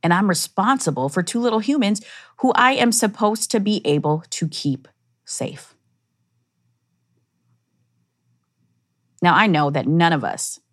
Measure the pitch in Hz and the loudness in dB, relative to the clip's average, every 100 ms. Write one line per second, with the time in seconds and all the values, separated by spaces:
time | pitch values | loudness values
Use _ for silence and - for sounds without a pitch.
0 | 170 175 202 170 - - 208 269 175 123 | 2 2 2 0 -2 -2 0 0 -2 -2
1 | 135 185 175 233 240 220 220 294 202 208 | -2 -2 -4 -2 0 0 0 0 0 -2
2 | - - - - 262 - 254 269 240 214 | -6 -20 -20 -2 0 4 4 4 2 2
3 | 214 208 208 220 - 233 202 208 - 147 | -2 0 -2 0 -2 -2 0 -2 0 0
4 | 147 156 - - 160 - 147 131 _ _ | 0 -2 -4 -6 -6 -4 -6 -6 _ _
5 | _ _ - - 131 143 - _ _ _ | _ _ -14 -10 -8 -10 -20 _ _ _
6 | _ _ _ _ _ _ _ _ _ _ | _ _ _ _ _ _ _ _ _ _
7 | _ _ _ _ _ _ _ _ _ _ | _ _ _ _ _ _ _ _ _ _
8 | _ _ _ _ _ _ _ _ _ _ | _ _ _ _ _ _ _ _ _ _
9 | _ _ 175 170 214 156 143 143 123 165 | _ _ 2 4 4 2 0 -2 0 2
10 | 170 160 110 - - - _ | 2 2 -2 -6 -10 -12 _